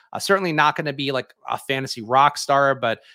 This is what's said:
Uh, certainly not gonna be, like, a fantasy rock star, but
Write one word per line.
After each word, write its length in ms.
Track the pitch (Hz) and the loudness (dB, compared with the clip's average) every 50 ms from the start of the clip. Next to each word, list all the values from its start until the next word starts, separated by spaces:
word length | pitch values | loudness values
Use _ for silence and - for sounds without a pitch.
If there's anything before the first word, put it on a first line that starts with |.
| _ _ - | _ _ -12
Uh, 60 | - | -10
certainly 340 | - - 196 196 190 175 156 | 0 0 0 0 0 -2 0
not 220 | 156 147 151 - | 2 2 2 2
gonna 180 | - 156 151 139 | 0 -6 -6 -6
be, 200 | 143 143 139 135 | -4 -6 -4 -4
like, 200 | 127 123 - _ _ _ - | -4 -6 -6 _ _ _ -8
a 80 | 120 | -8
fantasy 460 | - - - 135 135 135 131 - 120 107 | -6 -4 -4 -4 -4 -4 -6 -8 -10 -4
rock 340 | 110 127 135 139 143 - | 0 4 4 4 4 2
star, 380 | - - - 139 139 139 139 135 | 0 -2 0 2 4 4 2 2
but 260 | 123 123 117 110 - _ - - | 0 0 -2 -2 -4 _ -16 -20